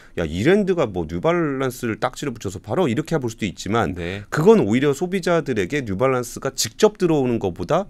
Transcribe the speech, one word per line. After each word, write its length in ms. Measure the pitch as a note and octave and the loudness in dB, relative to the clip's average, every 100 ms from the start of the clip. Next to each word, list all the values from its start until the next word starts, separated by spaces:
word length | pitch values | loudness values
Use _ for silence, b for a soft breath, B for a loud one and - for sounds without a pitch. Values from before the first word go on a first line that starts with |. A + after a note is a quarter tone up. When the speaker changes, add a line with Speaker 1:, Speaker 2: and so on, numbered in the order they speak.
| B - | B -6
Speaker 1:
"야, 80 | E2+ | -4
이랜드가 600 | E2 B2 G3+ F#3+ F3 B2+ | 0 2 4 2 0 0
뭐 180 | F2+ D#2 | -2 -4
뉴발란스를 920 | E2+ D#3+ F3 D#3+ C3+ C3+ A#2+ A#2+ G#2 | -2 0 0 0 -2 -4 -4 -6 -2
딱지를 340 | B2+ - C#3+ | -4 -4 -8
붙여서 260 | A#2 G2+ G2 | -6 -10 -10
팔어?" 280 | - B2 F3 | -6 0 0
이렇게 280 | A#2 D#3 E3 | 0 -2 -2
해볼 140 | B2 | -2
수도 160 | G#2+ G#2 | -4 -6
있지만 480 | D#2+ F2+ A2+ F2+ | -6 -2 0 0
Speaker 2:
네. 300 | F2 E2+ G2 G2+ | -2 -6 -8 -6
Speaker 1:
그건 300 | - E3 A3+ | 2 6 6
오히려 300 | G#2+ A#2+ C#3+ | 6 2 2
소비자들에게 880 | C3+ F3+ F#3+ F3 E3+ C#3+ A2+ F2+ D3 | 0 -2 -2 0 0 0 -2 0 -2
뉴발란스가 680 | A#2+ F#2+ C3 B2+ B2 - C3+ - | -4 0 2 0 -2 -6 -6 -4
직접 420 | A2+ - G#3+ G#3 | -6 2 2 2
들어오는 400 | F3+ D#3 B2+ A#2 | 2 2 2 2
것보다 480 | F#2+ E2+ F2+ D#3 G3 | -2 -4 -2 -2 -2